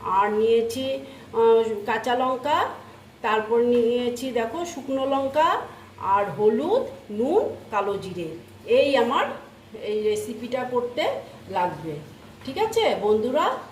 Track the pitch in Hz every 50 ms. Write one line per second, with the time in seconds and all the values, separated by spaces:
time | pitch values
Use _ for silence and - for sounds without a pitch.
0 | - - 185 190 208 214 214 214 220 226 226 226 226 226 - 262 262 269 269 269
1 | - - - - - - - - 233 233 - 226 226 220 220 202 - - 220 226
2 | 233 254 247 254 262 262 262 247 254 294 311 349 453 - - - - - - -
3 | - - - - - 220 214 214 214 214 233 233 240 240 240 240 226 233 240 247
4 | 247 240 240 - 262 262 233 240 226 226 311 339 349 339 - 277 - 269 269 269
5 | 269 277 277 277 269 262 269 302 320 349 392 - - - - - - - - -
6 | - 190 196 202 202 190 147 175 208 214 240 247 294 349 440 539 480 - - -
7 | - - 208 208 240 285 349 440 - - - - - - 202 202 190 202 196 185
8 | 156 190 175 175 165 156 160 - - - - - - - 233 262 285 277 269 247
9 | 233 233 247 320 - 262 - - - - - - - - 214 220 - 208 214 214
10 | 214 214 208 208 - 247 233 240 240 - 247 262 247 247 254 240 240 - - 302
11 | 339 539 - - - - - - - 185 185 185 170 165 156 147 160 160 147 151
12 | - - - - - - - - - 262 269 359 440 440 440 453 427 285 - 185
13 | 208 208 214 220 226 247 262 311 349 453 523 - - -